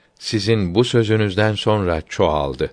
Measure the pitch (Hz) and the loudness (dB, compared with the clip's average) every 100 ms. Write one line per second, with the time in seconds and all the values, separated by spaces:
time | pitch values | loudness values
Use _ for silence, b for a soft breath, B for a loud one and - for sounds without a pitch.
0 | b _ - 113 98 113 92 90 127 123 | b _ -6 -4 0 0 2 2 2 2
1 | 107 110 104 92 107 104 - 107 92 80 | 2 0 0 0 0 0 0 0 0 -2
2 | - - 90 76 71 67 73 | -4 0 0 2 -2 -4 -6